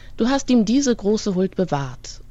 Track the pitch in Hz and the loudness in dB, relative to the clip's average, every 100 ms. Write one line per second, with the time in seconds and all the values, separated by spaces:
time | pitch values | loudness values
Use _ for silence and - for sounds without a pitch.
0 | - - 226 277 - 254 202 254 269 233 | -18 -2 0 0 2 2 4 2 2 0
1 | 196 214 - 180 190 - 185 143 135 127 | 0 0 0 0 0 0 -2 -2 -4 -10
2 | - - - | -16 -18 -8